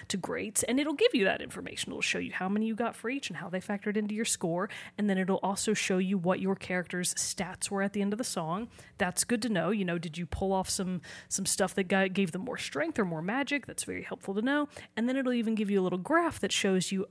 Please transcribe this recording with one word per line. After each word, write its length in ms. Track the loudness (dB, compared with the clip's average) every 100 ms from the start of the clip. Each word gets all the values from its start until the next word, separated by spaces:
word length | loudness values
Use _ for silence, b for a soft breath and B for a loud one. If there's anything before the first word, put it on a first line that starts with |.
| B
to 80 | -6
greats, 460 | -4 -4 -2 0
and 140 | 2 2
it'll 120 | 2
give 200 | 4 4
you 100 | 6
that 160 | 4 2
information. 520 | -4 -10 -8 -6 -6
It'll 100 | -2
show 160 | 0 0
you 140 | -2
how 160 | -4 -2
many 180 | 0 0
you 80 |
got 200 | 0 -4 -4
for 120 | -6
each 180 | -6 -6
and 60 | -8
how 120 | -6
they 120 | -6
factored 360 | -4 -4 0 0
into 180 | 0
your 100 | 0
score. 440 | 0 0 0 -2 -4 B B -2
And 100 | 2
then 100 | 4
it'll 200 | 4 2
also 320 | 2 0 2
show 240 | 2 4 2
you 200 | 2 2
what 220 | 2 2
your 160 | 2 -2
character's 580 | -2 -4 -2 -2 -2
stats 560 | 0 -2 -2 -6 -6 -4
were 120 | 0
at 100 | 0
the 100 | 0
end 100 | 0
of 60 | 0
the 60 |
song. 440 | -2 -2 -2 -2 -4 b b b
That's 240 | 0 2
good 180 | 2 2
to 60 | 2
know. 220 | 2 2
You 140 | 2
know, 140 | 0 -2
did 200 | -2 -6
you 80 | -6
pull 260 | -2 0
off 160 | 0 0
some, 320 | -2 -2 -4 -6 B B
some 180 | -4 0
stuff 280 | 2 2
that 100 | 2
got, 280 | 2 4 4
gave 200 | 2 0
them 100 | 0
more 160 | -4 -6
strength 400 | -4 -2 -2 0
or 60 |
more 180 | 0 0
magic? 440 | -2 -2 0 -2 -4
That's 180 | -8
very 180 | -6 -6
helpful 320 | -6 -8 -6
to 80 | -2
know. 260 | 2 2 0 B B -2
And 120 | 0
then 80 | 2
it'll 160 | 2
even 220 | 2 2
give 160 | 2 4
you 100 | 4
a 40 |
little 140 | 4 0
graph 420 | 2 4 4 0
that 120 | -2
shows 380 | 2 4 4 2
you, 160 | 0 0